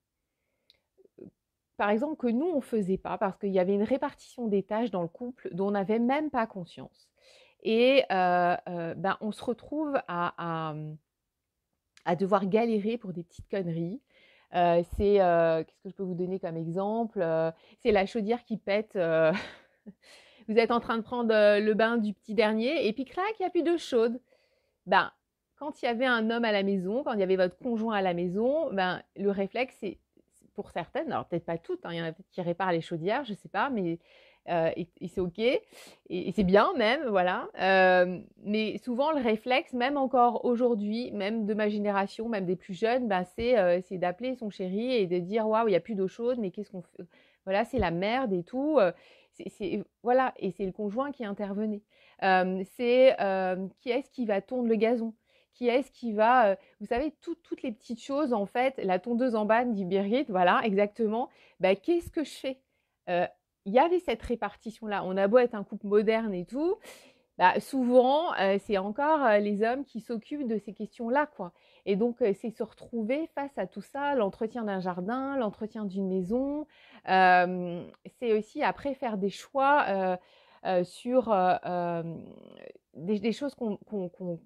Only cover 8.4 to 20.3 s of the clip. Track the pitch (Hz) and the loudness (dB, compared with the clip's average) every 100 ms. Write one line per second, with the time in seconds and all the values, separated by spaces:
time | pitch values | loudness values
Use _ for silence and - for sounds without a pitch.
8.4 | 175 175 - 175 165 - 190 - 214 - | 2 0 -4 -8 -6 -4 -4 -4 -6 -6
9.4 | - 226 - 294 302 277 - 175 175 - | -6 -6 -6 -6 -2 -4 -4 -4 -4 -4
10.4 | 170 160 160 151 156 156 _ _ _ _ | -6 -6 -6 -8 -10 -14 _ _ _ _
11.4 | _ _ _ _ _ - 160 170 190 196 | _ _ _ _ _ -10 -4 -2 2 2
12.4 | 190 220 233 220 208 233 190 170 170 - | 2 2 2 0 -2 -4 -8 -12 -14 -18
13.4 | - 202 175 165 165 240 _ _ _ _ | -8 -6 -4 -4 -6 -8 _ _ _ _
14.4 | _ 175 175 170 175 - 202 202 180 170 | _ 0 2 2 0 0 4 6 6 4
15.4 | 165 160 160 _ 196 180 185 175 180 190 | 4 2 -2 _ -14 -8 -6 -4 -4 -6
16.4 | 180 165 165 170 202 226 226 208 165 160 | -6 -6 -6 -4 -2 -2 -4 -2 0 0
17.4 | 165 165 _ _ 240 208 196 240 202 240 | -2 -4 _ _ 0 2 2 -2 -2 -2
18.4 | - 214 - 202 214 196 165 160 160 196 | -4 -8 -2 -2 -2 -2 2 4 4 2
19.4 | - - _ _ 214 - - - - | -4 -16 _ _ -20 -20 -20 -20 -20